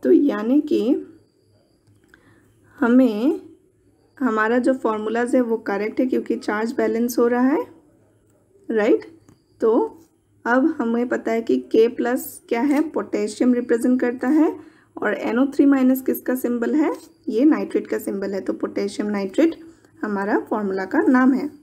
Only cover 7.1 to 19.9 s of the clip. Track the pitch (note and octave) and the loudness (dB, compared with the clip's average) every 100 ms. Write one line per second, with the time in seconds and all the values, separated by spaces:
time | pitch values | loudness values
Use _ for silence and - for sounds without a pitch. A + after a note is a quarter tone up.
7.1 | B3 A#3+ B3 B3+ D#4+ B4 - _ _ _ | 0 0 2 2 0 -4 -12 _ _ _
8.1 | _ _ _ _ _ - A3+ G#3 E4 - | _ _ _ _ _ -4 -2 2 2 0
9.1 | - _ _ _ _ A3+ A#3 A4 - _ | -20 _ _ _ _ 0 2 0 -6 _
10.1 | _ _ _ - B3 C4 D#4+ A#3 A#3 B3 | _ _ _ 0 2 2 0 -2 -2 -2
11.1 | A3+ - A3+ A3+ B3+ - A3+ A3+ B3 A#3+ | -4 -2 -4 0 -2 0 2 2 2 -4
12.1 | B3+ - - _ A#3 C#4 C#4+ D#4+ - G#3 | -4 -6 -16 _ -4 0 0 -2 -4 -6
13.1 | G#3 G#3 - B3 A#3+ A#3+ A#3 A#3+ B3+ B3 | -4 -6 -2 0 0 0 0 2 0 0
14.1 | B3 B3+ D#4 D#4+ - - _ _ - - | -4 0 2 2 0 -14 _ _ -6 -4
15.1 | G#3 - A3+ C#4 C4+ C#4 C#4 B3+ C4 - | -4 -2 0 0 4 4 6 4 2 0
16.1 | B3 - B3+ A#3+ A#3+ A#3 B3 D#4+ B4+ - | -4 -2 -4 -2 -2 0 0 0 -2 -12
17.1 | _ - G#3+ D4 B3 G3 - - A3 G#3+ | _ -6 2 4 2 0 -4 -4 -6 -4
18.1 | G3+ G3 G3 F#3+ - G3+ - G3+ - G#3+ | -6 -6 -6 -6 -6 -6 -4 -6 -4 -4
19.1 | G3+ G3 - E4 - - - _ | -4 -4 2 0 0 -16 -20 _